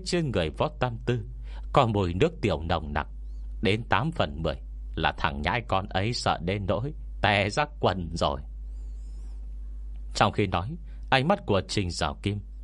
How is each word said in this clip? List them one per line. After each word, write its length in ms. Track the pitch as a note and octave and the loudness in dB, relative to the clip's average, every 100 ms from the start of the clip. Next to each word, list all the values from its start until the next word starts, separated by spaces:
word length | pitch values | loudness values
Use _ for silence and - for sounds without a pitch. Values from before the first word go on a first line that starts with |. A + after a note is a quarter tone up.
| - | 2
trên 260 | F3 D#3 | 0 2
người 180 | G2 E2 | 2 2
Võ 200 | - C#3+ - | 2 -2 0
Tam 180 | B2+ A2+ - | -2 -2 0
Tư 140 | A#2+ G2+ - - - - | -2 -2 -8 -8 -8 2
có 140 | - A#2 | 4 6
mùi 260 | G2+ F2+ | 4 2
nước 280 | F2 D#3+ - | 4 2 2
tiểu 200 | G#2+ D2+ | 0 0
nồng 320 | E2 E2+ D2+ | 0 -2 0
nặc, 140 | D2+ - - - - - - | -2 -4 -6 -10 -8 -8 -2
đến 220 | F#2+ A2 B2 | 2 2 2
tám 220 | F#2+ D3+ | 2 2
phần 300 | - F2 D2 | 2 0 0
mười 140 | D#2+ C#2 - - - - | -2 -2 -6 -10 -8 0
là 180 | D2+ - | 0 2
thằng 240 | E2 C#2+ | 0 0
nhãi 200 | D#2+ A#2 A2 | 0 0 0
con 220 | F#2+ F#2+ | 0 0
ấy 240 | F#2 G#2+ | 0 0
sợ 240 | B2 G2+ E2+ E2 | 0 0 0 0
đến 200 | G#2 F#2+ | 0 0
nỗi 260 | G2 C3+ - - - | 0 -2 -6 -8 0
tè 280 | G#2 G2+ G2+ | 4 4 4
ra 160 | B2 D3+ - | 2 -2 0
quần 300 | A2+ F#2 E2 | 0 2 -2
rồi." 280 | E2+ D#2 C#2+ - - - - - - - - - - - - - - - - - - | 0 0 0 -4 -10 -10 -8 -8 -8 -8 -10 -10 -10 -8 -8 -8 -8 -8 -8 -4 4
Trong 160 | B2+ | 4
khi 160 | - G2+ | 4 2
nói, 300 | F2+ G2+ E3+ - - - | 2 -2 -6 -10 -12 2
ánh 180 | C3+ D3 | 4 6
mắt 120 | G3+ - | 2 4
của 160 | G2 - | 2 4
Trình 240 | - F2+ | 0 0
Giảo 260 | E2 D#2 C#2 | 0 0 0
Kim 160 | G2+ G2+ - - | -2 -2 -4 -10